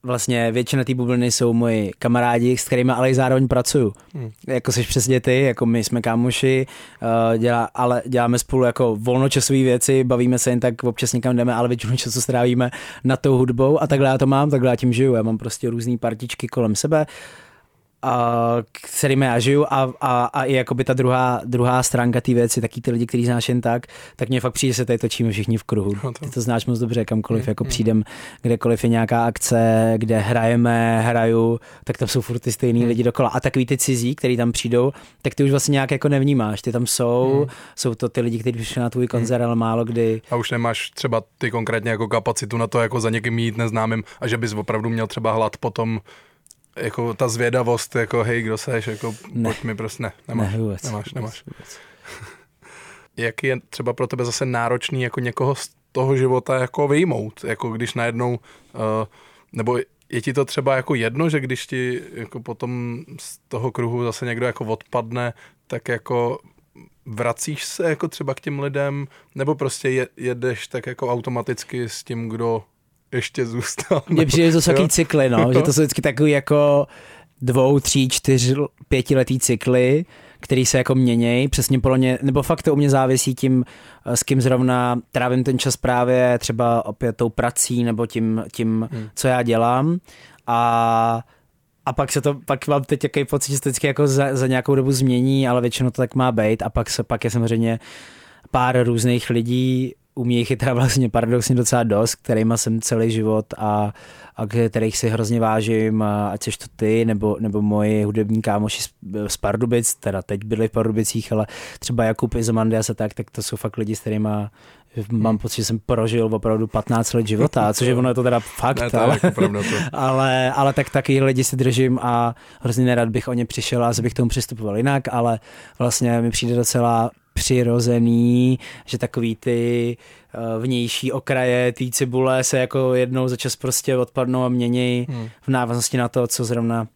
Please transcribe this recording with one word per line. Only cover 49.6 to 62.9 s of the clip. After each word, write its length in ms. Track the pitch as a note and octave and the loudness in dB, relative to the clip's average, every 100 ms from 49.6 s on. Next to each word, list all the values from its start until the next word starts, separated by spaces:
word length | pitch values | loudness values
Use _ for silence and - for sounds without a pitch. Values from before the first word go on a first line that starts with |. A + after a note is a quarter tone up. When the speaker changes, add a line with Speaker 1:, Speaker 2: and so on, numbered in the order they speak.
Speaker 2:
mi 100 | A#2 | -6
prostě, 280 | A2 A2 - | -6 -8 -8
ne, 100 | G#2 - - | -10 -12 -8
nemáš, 240 | A#2+ G2+ | -4 -2
Speaker 1:
Ne, 60 | A2 | -2
vůbec, 240 | A2 F#2+ | -4 -6
Speaker 2:
nemáš, 220 | C3+ G#2 | -8 -10
Speaker 1:
vůbec, 100 | G2+ | -10
Speaker 2:
nemáš. 300 | - A2 - - | -10 -10 -12 -20
Speaker 1:
vůbec. 320 | - - - - _ - - - - | -20 -20 -20 -20 _ -20 -20 -20 -20
Speaker 2:
<laughs> 720 | _ _ - - - - _ - | _ _ -20 -20 -20 -20 _ -6
Jak 260 | A#2 - | -6 -2
je 180 | C3+ B2+ _ | -4 -4 _
třeba 220 | - B2 | -6 -6
pro 140 | A#2+ B2+ | -2 -4
tebe 180 | C3 | -2
zase 220 | A#2+ - C3 | -4 -2 -2
náročný 560 | A#2+ A#2 B2 - C3 | -2 -2 -2 -2 -4
jako 180 | B2 - | -4 -4
někoho 340 | B2 - C3+ | -6 -2 -2
z 140 | C3+ - _ _ | -2 -8 _ _
toho 240 | - C3 C3 | -2 0 2
života 420 | C3 B2+ - C3 | 2 0 0 -2
jako 300 | B2+ - C#3+ | -2 -2 2
vyjmout, 560 | D3 F3+ B2 G#2+ - | 2 2 -2 -6 -10
jako 260 | A#2+ A2 A#2+ | -8 -6 -4
když 240 | A2+ A#2 | -4 -6
najednou, 440 | A#2+ A#2 A#2 B2 A#2+ - - _ | -2 -4 -2 -4 -4 -8 -20 _
eh, 320 | - A2 A2 G#2+ _ - _ _ | -6 -2 -2 -4 _ -20 _ _
nebo 260 | A#2+ A2 B2 - _ _ | -6 -2 -2 -4 _ _
je 80 | A#2 | -6
ti 100 | C#3 | -2
to 120 | C3 | -2
třeba 320 | C3+ - C3+ C3 | -2 -2 0 -2
jako 180 | - | 0
jedno, 340 | C3+ A2+ C3 E3 | -2 -2 -2 -2
že 120 | D3+ | -2
když 260 | C3 B2+ - | -4 -8 -6
ti 340 | C3 B2+ B2 - | -6 -4 -6 -10
jako 260 | A#2+ A2 B2+ | -14 -12 -14
potom 600 | B2 A2+ A#2+ B2 A#2+ | -12 -10 -8 -6 -8